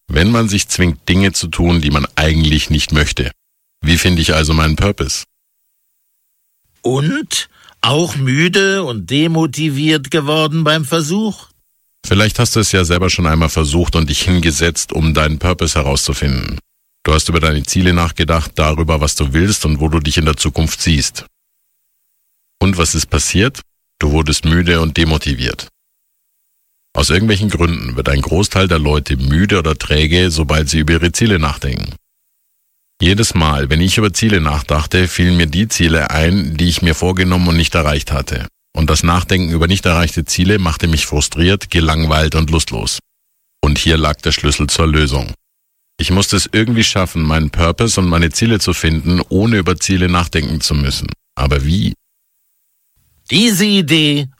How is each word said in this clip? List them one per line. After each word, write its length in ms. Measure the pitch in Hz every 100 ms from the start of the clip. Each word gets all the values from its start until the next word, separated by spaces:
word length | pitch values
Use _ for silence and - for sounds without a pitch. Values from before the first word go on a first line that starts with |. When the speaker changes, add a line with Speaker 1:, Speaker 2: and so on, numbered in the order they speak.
| -
Speaker 1:
Wenn 240 | - 92
man 160 | 117 113
sich 180 | 98 -
zwingt, 400 | - 90 73 -
Dinge 240 | 90 98
zu 160 | 87 87
tun, 340 | - 87 85
die 80 | 73
man 160 | 73 73 -
eigentlich 520 | 78 80 78 76 -
nicht 220 | 76 -
möchte. 400 | 76 73 - 62 - _ _ _ _
Wie 180 | 73 82
finde 240 | 95 87
ich 120 | 80
also 200 | 80 76
meinen 220 | 80 78 78
Purpose? 480 | 101 104 73 - - _ _ _ _ _ _ _ _ _ _ _ _ _ _ _
Speaker 2:
Und? 680 | 120 131 151 269 302 - - _ - _
Auch 360 | 110 143 170 143
müde 680 | 135 135 180 196 196 196
und 260 | 160 113 85
demotiviert 1000 | 139 160 160 160 127 156 135 156 156 135
geworden 540 | 160 143 156 156 160
beim 200 | 151 156
Versuch? 640 | 139 165 147 196 220 190 - _ _ _ _ _
Speaker 1:
Vielleicht 360 | - 98 107 -
hast 160 | 120 -
du 40 |
es 120 | 101
ja 120 | 98
selber 260 | 85 87 90
schon 180 | - 82
einmal 200 | 80 80
versucht 460 | - 76 80 85
und 160 | 85 76
dich 120 | 71
hingesetzt, 720 | - 92 82 73 82 76 -
um 220 | - 80
deinen 240 | 78 76 76
Purpose 400 | 90 90 82 -
herauszufinden. 800 | 69 69 - 69 73 64 - 65 - _ _ _
Du 100 | -
hast 140 | 78 -
über 100 | 82
deine 240 | 80 76
Ziele 300 | 67 95 90
nachgedacht, 580 | 87 82 - 80 82 76 -
darüber, 440 | 78 78 80 80
was 140 | 73
du 180 | - 71
willst 320 | 76 95 104
und 140 | 80 73
wo 100 | 78
du 120 | 80
dich 180 | 73 73
in 60 |
der 120 | 76 76
Zukunft 460 | 80 - 80 -
siehst. 440 | - 76 - - - _ _ _ _ _ _ _ _ _ _ _ _ -
Und 160 | 95 87
was 200 | 80 80
ist 100 | -
passiert? 540 | 76 - 87 120 - - _ _ -
Du 100 | 76
wurdest 340 | 78 76 76
müde 360 | 80 82 85 85
und 160 | 82 78
demotiviert. 720 | 78 78 - 65 64 - - _ _ _ _ _ _ _ _ _ _ _ _
Aus 160 | - -
irgendwelchen 420 | 85 113 101 104
Gründen 440 | 78 85 82 64
wird 140 | 62 62
ein 120 | 71
Großteil 460 | 69 82 104 - 95
der 140 | 82
Leute 360 | 73 76 67 67
müde 440 | 67 76 101 98
oder 180 | 80 76
träge, 540 | - 73 147 90 185
sobald 360 | 78 78 78 73
sie 120 | 78
über 140 | 76
ihre 180 | 82 85
Ziele 260 | - 117 92
nachdenken. 560 | 78 76 69 - - - _ _ _ _ _ _ _ _ _ -
Jedes 320 | 82 98 113
Mal, 360 | - 78 71 67
wenn 100 | 76
ich 160 | 92 104
über 160 | 107
Ziele 280 | 85 110 98
nachdachte, 680 | 78 73 71 76 76 92 90
fielen 300 | - 90 87
mir 100 | 82
die 220 | 80 110
Ziele 420 | - 82 80 73
ein, 460 | 78 80 98 87 78
die 120 | 87
ich 140 | 76
mir 140 | 85 78
vorgenommen 500 | 90 92 90 90 87
und 100 | 82
nicht 200 | 82 87
erreicht 340 | 76 73 -
hatte. 380 | 69 67 82 - - _
Und 140 | - 78
das 140 | 78
Nachdenken 500 | 82 87 - 95 85
über 140 | 82 82
nicht 180 | -
erreichte 400 | 90 85 85 -
Ziele 340 | 76 - 87 107
machte 300 | 87 - 85
mich 160 | 80
frustriert, 680 | - 76 - 80 87 101 -
gelangweilt 640 | - 80 78 78 78 78
und 140 | 78 78
lustlos. 520 | 80 - - - - - _ _ _ _ _
Und 180 | 73 71
hier 200 | - 80
lag 180 | 78 73
der 100 | 80
Schlüssel 340 | - 76 - 73
zur 200 | - 80
Lösung. 480 | 76 76 67 65 - _ _ _ _ _ -
Ich 100 | 82
musste 260 | 92 98 101
es 120 | -
irgendwie 320 | 107 113 117
schaffen, 380 | 104 101 90 85
meinen 300 | 78 80 78
Purpose 500 | - 82 85 117 101
und 80 | 90
meine 220 | 85 85
Ziele 300 | - 117 107
zu 120 | -
finden, 480 | 85 82 80 78 90 -
ohne 300 | 90 110 110
über 180 | 82 87
Ziele 320 | - 92 90
nachdenken 540 | 90 85 - 69 78
zu 100 | -
müssen. 360 | 76 69 - 78 - _
Aber 320 | - 69 69 69
wie? 260 | 185 - - _ _ _ _ _ _ _ _ _ _ _ _ -
Speaker 2:
Diese 360 | 143 233 185 208
Idee 640 | 202 151 160 151 147 135